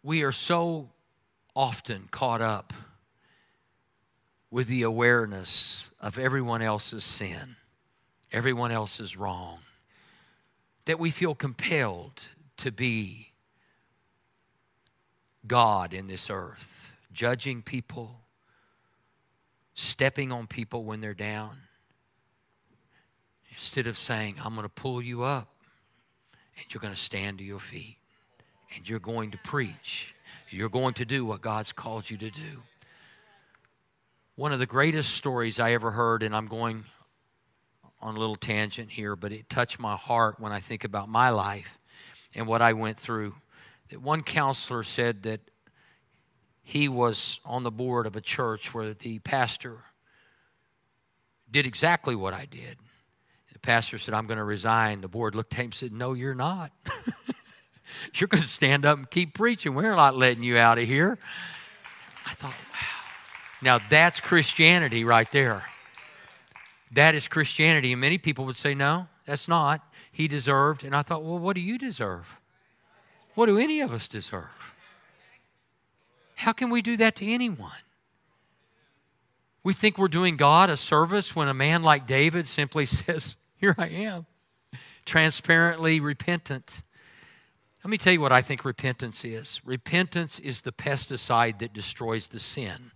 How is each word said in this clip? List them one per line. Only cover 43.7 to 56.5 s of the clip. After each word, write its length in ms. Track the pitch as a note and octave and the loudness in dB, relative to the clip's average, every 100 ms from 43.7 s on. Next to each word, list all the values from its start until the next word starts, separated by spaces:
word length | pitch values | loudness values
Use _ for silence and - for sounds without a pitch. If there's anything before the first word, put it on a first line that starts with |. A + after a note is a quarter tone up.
| _ _ | _ _
That 120 | - | -12
one 220 | C3 D#3 | -4 -4
counselor 600 | - D#3+ C#3 C3 - A#2+ | -2 -2 0 -2 -6 -6
said 400 | G#2+ - A#2+ G#2 | -4 0 0 -2
that 180 | A2 A2 _ _ _ _ _ _ _ _ _ _ _ _ | -8 -8 _ _ _ _ _ _ _ _ _ _ _ _
he 240 | - D3 C#3+ | -6 0 2
was 540 | B2 A#2+ A2 - - | 4 2 2 -2 -6
on 200 | - B2 | -8 -6
the 80 | A#2+ | -6
board 360 | A2 B2+ A#2+ A2 | -4 -2 -2 -2
of 80 | G#2 | -6
a 60 | |
church 520 | - - B2 A2 - | -6 -2 -2 -4 -8
where 200 | A#2 A2 | -8 -8
the 260 | G#2 A#2 A2+ | -10 -12 -10
pastor 640 | - C3+ A#2 - B2 A2+ - _ _ _ _ _ _ _ _ _ _ _ _ _ _ _ _ | -2 0 0 -2 -10 -18 -20 _ _ _ _ _ _ _ _ _ _ _ _ _ _ _ _
did 160 | C#3 C3 | 0 0
exactly 480 | - D#3+ E3+ - A2+ | 2 2 2 0 -2
what 180 | F#2+ | -4
I 120 | F#2 - | -6 -12
did. 320 | - - - _ _ _ _ _ _ _ | -16 -18 -20 _ _ _ _ _ _ _
The 80 | - | -8
pastor 380 | A#2 A#2 A2+ A2 | 2 2 2 -8
said, 160 | - | -4
"I'm 120 | A2 A2 | -4 -2
gonna 200 | A2 G#2 | -4 -4
resign." 560 | G#2 A2 A2+ A2 G2+ | -2 2 2 2 -2
The 60 | F#2+ | -8
board 280 | G#2+ A2+ G#2 | -4 -4 -4
looked 180 | G#2+ | -6
at 60 | - | -6
him 60 | B2 | -6
and 80 | |
said, 180 | - B2+ | -6 -8
"No, 220 | G#2+ B2+ | -8 -6
you're 200 | B2+ C3+ | -6 -6
not. 380 | B2+ D3 | -4 -4